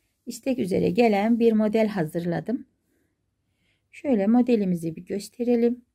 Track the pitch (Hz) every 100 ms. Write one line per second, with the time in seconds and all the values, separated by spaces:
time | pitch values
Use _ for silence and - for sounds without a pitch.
0 | _ _ - - 269 254 185 185 180 185
1 | 233 196 220 226 233 214 214 220 214 202
2 | 156 170 175 165 165 233 - _ _ _
3 | _ _ _ _ _ _ _ _ _ -
4 | 302 220 196 247 247 226 190 170 165 165
5 | 180 202 - - 240 240 240 240 _